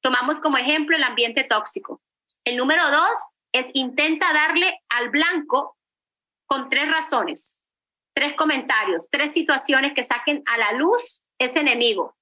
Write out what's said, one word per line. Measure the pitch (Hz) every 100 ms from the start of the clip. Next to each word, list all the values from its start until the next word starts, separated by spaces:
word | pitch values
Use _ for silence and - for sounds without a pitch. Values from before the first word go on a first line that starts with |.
Tomamos | 262 247 247 302
como | 311 269
ejemplo | 254 302 302 320
el |
ambiente | 254 226 233 233
tóxico. | 262 214 - - - - _ _ _ _
El | 247 247
número | 262 320 311
dos | 294 370 466 - _ _
es | 254 262
intenta | 269 254 254 311 311 359
darle | 302 311 339 359 - _
al | 240 240
blanco | 294 330 359 302 262 - _ _ _ _ _ _ _ _
con | 269 262
tres | 269 302
razones, | 320 311 247 349 - - - _ _ _ _ _
tres | - 294
comentarios, | - 311 269 - 220 196 165 -
tres | 254 294
situaciones | 339 311 269 - 269 277
que | 285
saquen | 240 240 294 294 -
a | 233
la | 214
luz | 240 320 480 - - _ _
ese | 254 254
enemigo. | 294 240 240 196 165 _